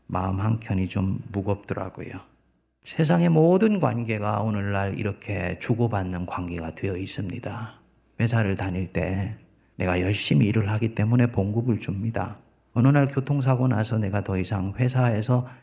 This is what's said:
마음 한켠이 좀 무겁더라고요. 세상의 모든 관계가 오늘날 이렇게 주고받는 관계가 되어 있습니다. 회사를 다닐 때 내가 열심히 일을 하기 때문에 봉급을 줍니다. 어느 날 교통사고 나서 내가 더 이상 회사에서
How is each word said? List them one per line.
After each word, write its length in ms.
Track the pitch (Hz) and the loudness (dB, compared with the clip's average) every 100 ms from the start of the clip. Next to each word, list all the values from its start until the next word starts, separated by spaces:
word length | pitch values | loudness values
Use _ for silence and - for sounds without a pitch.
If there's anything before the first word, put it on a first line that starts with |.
| - | -6
마음 340 | 90 95 95 | -4 -2 0
한켠이 480 | 107 113 - 95 92 | 0 -2 -2 -2 -2
좀 320 | 101 95 - - | 0 -2 -2 -4
무겁더라고요. 880 | 101 98 101 - - 92 - 82 92 - _ _ _ _ _ | -4 -2 -4 -4 -8 -8 -10 -12 -14 -16 _ _ _ _ _
세상의 440 | - - 151 175 170 | -6 0 2 4 4
모든 520 | 156 165 185 220 202 | 6 6 6 4 2
관계가 600 | 131 117 113 107 104 107 | 0 0 -2 -2 -2 0
오늘날 580 | 110 104 101 101 98 95 | 0 0 0 0 -2 -2
이렇게 600 | 101 - - 98 90 87 | -4 -4 -6 -4 -4 -4
주고받는 680 | - 113 117 104 92 87 87 | -2 0 0 0 -2 -4 -6
관계가 480 | 85 87 85 82 | -6 -6 -6 -8
되어 220 | - 98 90 | -6 -6 -4
있습니다. 800 | 98 - 98 - 104 113 113 - _ _ _ - | -6 -6 -6 -8 -8 -8 -10 -14 _ _ _ -2
회사를 360 | 113 117 101 | 0 2 2
다닐 380 | 92 95 90 87 | 0 -2 -4 -4
때 440 | 85 87 95 95 110 _ _ _ - | -2 -2 -2 -4 -8 _ _ _ -4
내가 240 | 92 90 | -2 0
열심히 460 | 92 107 - 147 104 | 0 0 2 4 4
일을 240 | 107 101 | 2 0
하기 240 | 107 110 | 0 0
때문에 380 | - 107 123 117 | 0 2 4 4
봉급을 480 | - 98 107 123 101 | 2 0 0 0 -2
줍니다. 580 | - 98 113 104 92 107 _ _ _ | -2 -4 -4 -4 -6 -10 _ _ _
어느 160 | 120 135 | 2 4
날 180 | 147 139 | 6 4
교통사고 640 | 139 135 143 131 127 127 | 0 -2 0 2 2 2
나서 300 | 107 110 110 | 2 0 0
내가 240 | 101 101 | 0 -2
더 160 | 95 95 | 0 -2
이상 340 | 90 101 95 98 | 0 -2 -2 0
회사에서 720 | 123 127 123 107 110 123 127 - | 0 2 2 2 2 0 0 -10